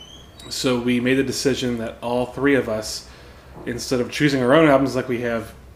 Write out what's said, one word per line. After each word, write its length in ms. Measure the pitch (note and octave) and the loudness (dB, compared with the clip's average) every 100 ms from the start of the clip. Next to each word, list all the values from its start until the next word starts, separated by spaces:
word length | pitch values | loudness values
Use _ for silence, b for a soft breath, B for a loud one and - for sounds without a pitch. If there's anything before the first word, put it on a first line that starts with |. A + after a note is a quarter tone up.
| - - - - - | -20 -20 -20 -20 -12
So 320 | - C3 B2 | -4 0 0
we 180 | A#2+ B2 | 0 0
made 160 | B2 | 2
the 80 | C3 | 2
decision 560 | C3 A2+ C#3 B2 B2+ A#2+ | 0 0 0 0 -2 -4
that 180 | A2+ - | -6 -8
all 240 | A#2+ B2 B2 | -4 -2 -4
three 300 | - C#3 C#3 | 0 2 2
of 120 | A2+ | 0
us, 400 | A2 G#2+ - - B B B B - | -4 -6 -10 -14 B B B B -14
instead 360 | - A#2 - B2+ | -10 -8 -2 -2
of 100 | A2+ | -2
choosing 320 | - D3 C3+ | 0 0 2
our 100 | B2 | 4
own 160 | D3+ D#3+ | 6 6
albums 280 | C3+ C3+ B2 | 4 2 -2
like 120 | B2 | -2
we 120 | A#2 | -4
have 340 | A#2+ A#2 G#2+ - - | -2 -6 -8 -16 -20